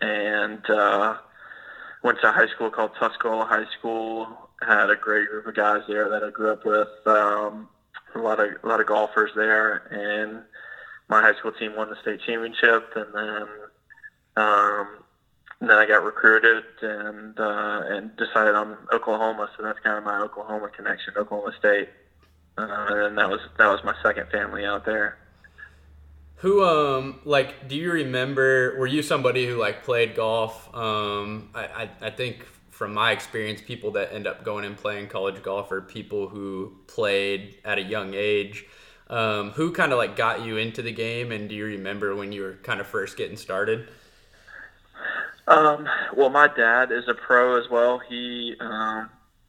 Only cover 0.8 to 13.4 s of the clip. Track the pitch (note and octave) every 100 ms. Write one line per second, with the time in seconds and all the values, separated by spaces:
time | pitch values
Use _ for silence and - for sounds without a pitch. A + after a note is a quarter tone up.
0.8 | G2+ G2+ A2 A2 - - - - - -
1.8 | - - A#2+ - A2 A2 A2 - A2+ A2+
2.8 | G#2+ - A2+ - A#2 A2 A2 A2 A2 -
3.8 | A2+ A2+ A2+ A2+ A2+ A2+ - - A2 G#2+
4.8 | G#2 G#2+ A2 G#2+ G#2 G#2+ A2+ G#2+ G#2 G#2
5.8 | - G#2 G2+ G#2+ G#2 G#2+ A2 G#2+ A2+ G#2+
6.8 | G#2 - G#2+ G#2+ G#2 G#2 G#2+ G#2+ G#2+ _
7.8 | _ - - A2+ A2+ A2 G#2 - A2+ A2+
8.8 | G#2+ G#2+ G#2+ A2 G#2 G#2+ A2 G#2+ G#2+ G2+
9.8 | - G#2+ G#2 G#2 G#2+ A2 - - - -
10.8 | - - - G#2+ G#2+ G#2 A2+ - A2 G#2+
11.8 | G#2+ G#2+ A2 G2+ - A#2 A2+ A2+ A#2+ A2+
12.8 | A2 A2+ G#2 G#2 G#2+ G#2+